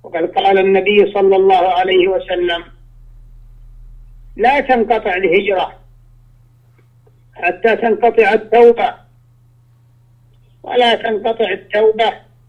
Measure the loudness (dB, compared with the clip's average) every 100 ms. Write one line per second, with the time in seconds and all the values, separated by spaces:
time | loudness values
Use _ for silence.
0 | -10 -8 -4 -2 0 2 2 0 2 2
1 | 2 2 2 2 4 2 2 0 0 0
2 | 0 -2 -6 -6 -4 -6 -10 -20 -20 -20
3 | -20 -20 -20 -20 -20 -20 -20 -20 -20 -20
4 | -20 -20 -20 -2 0 0 0 0 0 -2
5 | -2 -4 0 0 0 -4 -4 -10 -20 -20
6 | _ _ _ _ _ _ _ _ _ _
7 | _ _ _ -8 -6 -2 -2 0 -2 0
8 | 2 2 2 0 0 4 4 4 -2 -6
9 | _ _ _ _ _ _ _ _ _ _
10 | _ _ _ _ _ _ -6 -2 0 -2
11 | -6 -6 -6 -4 -6 -6 -6 0 0 0
12 | -4 -4 _ _